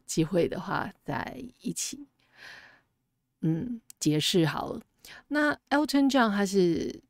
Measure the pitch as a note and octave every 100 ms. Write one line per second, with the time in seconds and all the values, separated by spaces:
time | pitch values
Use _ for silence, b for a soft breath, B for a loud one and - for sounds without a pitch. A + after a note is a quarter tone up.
0 | - - D#3 F#3 - - F3 D3 - -
1 | - - - - - _ B3 - - C#4
2 | C#4 _ B B B B B B B _
3 | _ _ _ _ D#3+ E3 B3 A3+ - -
4 | D3+ D3+ - F3+ D#3 C3+ - - - _
5 | B B B D4 D4 - - D4 D4+ C#4
6 | C#4 C4 A3+ G3+ G3 G3 F3 - - -